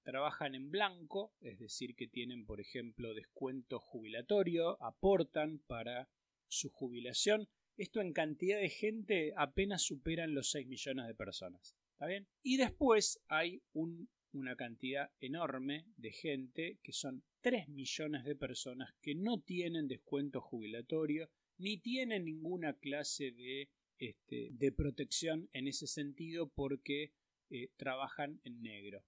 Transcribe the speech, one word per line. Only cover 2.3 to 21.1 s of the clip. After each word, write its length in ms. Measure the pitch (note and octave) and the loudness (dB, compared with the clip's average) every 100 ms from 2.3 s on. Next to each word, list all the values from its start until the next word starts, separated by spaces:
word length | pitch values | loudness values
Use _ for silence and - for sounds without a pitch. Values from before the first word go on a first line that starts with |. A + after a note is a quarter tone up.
| A#2+ G#2+ | -6 -6
por 140 | G#2 | -8
ejemplo, 520 | G2+ B2+ A#2+ G#2+ A2+ | -6 -6 -6 -6 -6
descuento 680 | A2 - - C3 C3 A#2+ A#2+ | -6 -10 -6 -4 -4 -4 -8
jubilatorio, 1000 | - A#2+ A2 A2+ B2 G#3 F3 E3+ E3 - | -6 -12 -6 -6 4 6 6 4 2 0
aportan 760 | A#2 - F#3+ G3 D3+ D#3+ D3+ D3+ - | -6 0 6 6 6 2 0 -2 -6
para 420 | A#2 A2+ B2 C3 _ _ _ - | -6 -4 -6 -8 _ _ _ -6
su 240 | - C#3 | -4 -4
jubilación. 760 | - B2+ A#2+ A#2+ - G3+ G#3+ G#3 _ _ - | -4 -6 -4 -4 2 6 4 2 _ _ -8
Esto 240 | F#3+ A3 | -4 -2
en 120 | F#3 | 0
cantidad 480 | D3 D#3 D3+ F3+ G#3 | 2 0 2 2 2
de 80 | F#3+ | 2
gente 640 | - G#3+ A3 G3+ G3 D3+ - | 2 0 0 2 2 2 2
apenas 460 | C#3+ F3+ G3 F#3+ | 0 2 2 2
superan 500 | - C#3 D#3+ E3 D#3+ | 0 0 0 0 2
los 200 | C#3+ - | 0 0
seis 160 | D3 B2+ | -2 -4
millones 400 | C#3 C#3 C3 A#2 | -6 -4 -4 -4
de 80 | A2 | -4
personas, 580 | G2+ - F2+ F2+ - - _ | -4 -4 -8 -10 -18 -20 _
¿está 120 | - D#3 | -6 -2
bien? 220 | G3 G3 _ | -2 -6 _
Y 120 | C4 C4 | 2 6
después 640 | B3 - C4+ A3 G3+ - - | 4 6 8 8 8 0 0
hay 380 | D#3 F3 F3+ _ | 2 2 -2 _
un, 360 | D3+ E3 E3+ - _ _ | -4 -2 -4 -14 _ _
una 240 | C#3+ C3 | -6 -4
cantidad 560 | B2 A#2+ A2 C3 C#3 D3 - | -4 -6 -4 -2 -2 -2 -6
enorme 680 | C3 D#3+ D#3+ C3 C3+ D3+ F3 F3 | -6 -2 -2 -2 -4 -4 -8 -12
de 160 | A2+ | -12
gente, 680 | - D#3+ C#3 C3 - E3+ - | -6 -4 -2 -4 -4 -6 -6
que 80 | - | -8
son 320 | - C#3 D#3 - _ | -6 -4 -6 -12 _
tres 280 | A#3+ A#3+ C#3+ | 0 0 -2
millones 540 | C#3+ B2+ - D3+ D3 | -8 -6 -4 -2 -2
de 140 | B2+ D3 | -2 -4
personas 580 | C3 B2 C3 B2 B2+ _ | -4 -4 -6 -8 -10 _
que 140 | - D#3+ | -4 -2
no 240 | G#3 A3 | 0 0
tienen 480 | - F3+ F3 E3 C#3+ | -2 -2 0 0 -2
descuento 520 | B2 - C#3+ C#3+ C3+ | -4 -2 0 0 -4
jubilatorio, 880 | - A#2+ G#2+ A#2 A#2+ D#3+ D#3 | -6 -8 -6 -6 -2 0 2